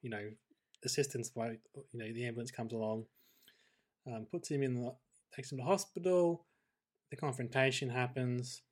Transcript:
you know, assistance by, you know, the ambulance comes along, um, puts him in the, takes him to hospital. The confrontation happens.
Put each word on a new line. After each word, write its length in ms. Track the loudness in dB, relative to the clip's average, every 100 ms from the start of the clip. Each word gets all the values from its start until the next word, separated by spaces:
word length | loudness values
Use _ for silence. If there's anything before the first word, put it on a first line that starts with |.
you 80 | -8
know, 200 | -6 -8 -12 _ _ _ -8
assistance 460 | -2 2 2 -2 -4
by, 280 | -4 -4 -4 _ -18 -12
you 60 | -8
know, 140 | -6
the 140 | -4 -4
ambulance 240 | -4 -6
comes 220 | -6 -4
along, 340 | -2 0 -2 -4 _ _ _ _ _ _ _ _ _ -8
um, 200 | -8 -4
puts 200 | -6 -2
him 120 | 0
in 120 | 2
the, 200 | 0 -2 -6 _ _ _
takes 180 | -12 -8
him 60 | -2
to 60 |
hospital. 840 | 2 2 0 -2 4 6 6 4 -4 _ _ _ _ _ _
The 60 | -4
confrontation 720 | -2 -2 0 4 4 4 0
happens. 720 | 2 0 2 0 0 -2 -8 -16